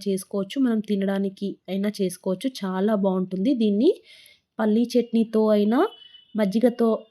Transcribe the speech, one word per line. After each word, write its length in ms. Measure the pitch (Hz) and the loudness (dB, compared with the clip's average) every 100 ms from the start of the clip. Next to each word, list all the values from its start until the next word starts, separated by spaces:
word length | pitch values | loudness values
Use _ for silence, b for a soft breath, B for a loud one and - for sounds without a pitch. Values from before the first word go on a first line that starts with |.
| 202 | -4
చేసుకోవచ్చు, 520 | 190 - 202 196 285 254 | -4 -4 -6 -6 -2 0
మనం 140 | 220 208 | 0 -2
తినడానికి 580 | 202 196 196 196 196 196 - - | -2 0 -2 -2 -4 -8 -8 -6
అయినా 200 | 196 208 208 | -4 -2 -2
చేసుకోవచ్చు. 500 | 185 180 190 185 262 262 | -4 -4 -6 -4 -6 -6
చాలా 340 | 190 185 208 208 196 | -6 -2 0 0 0
బాగుంటుంది. 480 | 185 185 190 214 247 | 0 -2 -2 0 2
దీన్ని 280 | 214 202 311 - B B B B _ - | 2 2 2 0 B B B B _ -4
పల్లీ 260 | 214 220 240 | 0 2 2
చట్నీతో 480 | 240 233 226 226 220 214 208 | 0 0 0 0 2 4 4
అయినా 260 | 208 247 427 B B B _ 214 | 4 2 0 B B B _ -2
మజ్జిగతో 500 | 202 220 247 240 226 220 - | 0 2 2 2 0 0 -4